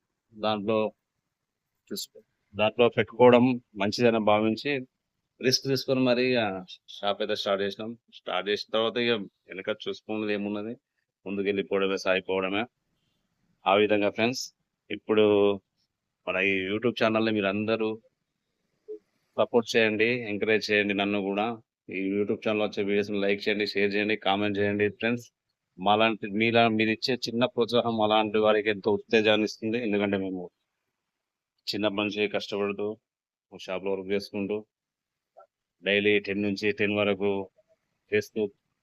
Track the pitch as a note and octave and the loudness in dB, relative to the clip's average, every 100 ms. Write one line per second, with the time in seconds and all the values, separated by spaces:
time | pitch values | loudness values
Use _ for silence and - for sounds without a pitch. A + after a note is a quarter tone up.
0 | _ _ _ G#2+ G#2+ G#2+ G2+ A2 G#2+ - | _ _ _ -6 -4 -2 0 0 0 -6
1 | _ _ _ _ _ _ _ _ - G#2 | _ _ _ _ _ _ _ _ -14 -12
2 | - - _ _ _ G2 G#2+ - A#2 - | -12 -16 _ _ _ -2 0 4 2 2
3 | G#2+ - B2 A#2+ B2+ A#2+ - G#2 G2+ G#2 | -2 6 8 8 6 2 -6 -4 -2 2
4 | A#2+ A2+ G#2 G#2+ A2 A2 C#3+ C#3 B2+ _ | 2 4 4 4 2 0 -4 -4 -6 _
5 | _ _ _ - B2+ C3 C3+ C3 - C3 | _ _ _ -4 0 0 0 -4 -2 0
6 | B2+ A#2+ B2+ B2+ A2 F#2+ F2+ - _ - | 2 2 2 0 0 -4 -12 -20 _ -6
7 | G2+ G2 G#2+ G#2 G#2 G2 G2+ G2 A2 A#2 | -4 -2 -2 -2 -2 0 -2 -6 -12 -12
8 | _ - - F2+ F#2 G#2 - A2 A2+ A#2 | _ -18 -8 -6 -2 -4 -2 -2 0 0
9 | A#2+ A#2 F#2 _ - F2+ F#2+ G#2+ - G2 | 0 -2 -4 _ -18 -12 -8 -6 -6 -10
10 | - A2 G#2+ G#2 G2+ G#2 G#2+ - _ _ | -8 -6 -4 -4 -4 -6 -8 -12 _ _
11 | _ _ F#2 G2 G2 G2 F#2+ G2 F#2+ F#2+ | _ _ -8 -4 -2 -2 -2 0 0 -2
12 | G2 F#2+ F#2 F#2+ F#2+ G2+ A#2 _ _ _ | 0 -2 0 -2 -2 -4 -6 _ _ _
13 | _ _ _ _ _ _ - G2+ G#2 G#2 | _ _ _ _ _ _ 2 4 4 2
14 | G2+ F#2+ A2+ C3 - _ _ _ - G#2 | 0 0 -2 -2 -10 _ _ _ -14 -10
15 | - A2 G#2 G#2 G2+ G2+ _ _ _ _ | 0 4 6 6 4 0 _ _ _ _
16 | _ _ - F#2 G2 F#2+ F#2+ G#2 A#2+ A2 | _ _ -6 -2 0 -2 -2 -2 -2 0
17 | A2+ A2 A2+ G#2+ G2 G2+ G#2+ A2 A2 A2 | 0 2 0 0 -2 -2 -2 -2 -2 -6
18 | _ _ _ _ _ _ _ _ - - | _ _ _ _ _ _ _ _ -16 -16
19 | _ _ _ - G#2+ B2 A2+ A#2+ A2 G#2+ | _ _ _ -4 0 0 2 2 2 2
20 | A2+ B2 A2+ G#2 G#2+ G#2+ G2+ G#2 G2+ G2+ | 2 0 -4 -4 0 0 2 0 2 0
21 | G2+ G#2 G2 G2+ A2+ A2+ _ _ - F#2+ | 0 0 -2 -2 -2 -6 _ _ -12 -6
22 | F#2+ G2+ G#2 A2 A2+ G#2+ G#2 G2+ G2 G2+ | -2 -2 -2 -2 -2 0 -2 -2 -2 0
23 | G2+ G2+ G2 G2+ A2 G#2 G#2 G2 G2+ G2+ | 0 -2 0 0 -2 -2 -2 0 0 0
24 | G#2 G#2+ G#2 G2 G#2 G2+ G#2 G#2 G#2 - | -2 -2 0 0 0 0 0 0 -2 -2
25 | A2+ A#2+ A#2 _ _ _ _ - F#2+ G#2+ | -4 -4 -8 _ _ _ _ -4 2 4
26 | A2+ G#2+ G#2+ G2 A2+ A#2 A#2 A2 A2 A2 | 4 0 -4 0 2 4 4 2 0 0
27 | - B2 - A#2 B2 - A2 A#2 A2+ A2+ | -2 -4 -4 -2 -2 0 0 2 0 0
28 | G#2+ G#2+ G#2+ G#2+ G#2+ G#2+ G#2 G2 A2 G2+ | 2 2 2 2 4 2 2 -2 0 -2
29 | - A2+ G#2+ G#2+ G#2+ - A2 A2+ A#2 G2+ | 2 2 4 4 2 -4 -4 -4 -2 0
30 | G2+ G2 F#2+ F#2 F2+ _ _ _ _ _ | 0 0 -4 -8 -12 _ _ _ _ _
31 | _ _ _ _ _ _ - G#2 G#2 G2 | _ _ _ _ _ _ -8 -2 -2 0
32 | G#2 G2 G#2 G2+ - G2+ G2+ G2+ G#2 G#2+ | -2 0 -2 -2 -4 -4 -4 -2 -6 -6
33 | _ _ _ _ _ F#2+ - F#2 F#2+ G2 | _ _ _ _ _ -18 -10 -6 -4 -4
34 | F#2+ G2+ G2+ G#2+ G2 G#2 G#2+ _ _ _ | -2 -4 -4 -6 -4 -6 -8 _ _ _
35 | _ _ _ _ - _ _ _ G2 G2+ | _ _ _ _ -20 _ _ _ -2 0
36 | G#2 G#2 G2+ G2 G#2 F#2+ G#2+ G2+ G#2 G#2 | 2 2 0 -4 -2 -2 -2 -2 0 0
37 | G#2 G2 G2+ G2 F#2+ _ _ _ _ _ | 0 0 -2 -2 -6 _ _ _ _ _
38 | - G#2 - A2+ G#2 _ _ _ | -4 -4 -4 -4 -6 _ _ _